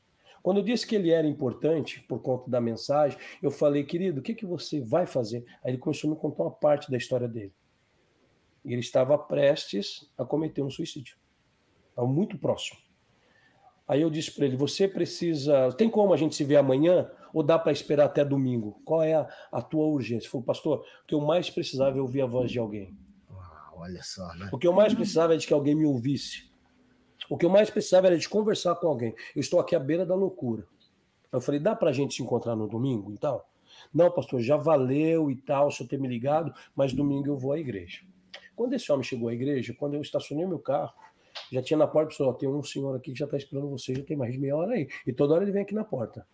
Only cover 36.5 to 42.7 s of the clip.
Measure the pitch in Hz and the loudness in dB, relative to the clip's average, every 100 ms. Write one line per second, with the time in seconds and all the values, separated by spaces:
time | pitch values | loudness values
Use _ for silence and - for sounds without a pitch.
36.5 | - - - 139 127 143 139 139 143 127 | -10 -12 -2 0 2 0 0 -2 -2 -2
37.5 | 151 143 98 87 - - _ _ - - | -2 -4 -8 -10 -18 -20 _ _ -20 -16
38.5 | - 240 254 - 139 120 123 117 117 135 | -6 -4 -2 0 -2 0 -4 -4 -2 -2
39.5 | 139 110 - 147 147 143 143 - 151 190 | -2 -4 -6 -6 -4 -4 -6 -6 -6 -4
40.5 | 160 - 143 147 _ - _ _ - - | -6 -2 -2 -2 _ -20 _ _ -18 -8
41.5 | 127 123 156 147 151 156 - 135 120 139 | -6 0 2 4 4 0 0 -2 0 -2
42.5 | 143 135 | -4 -6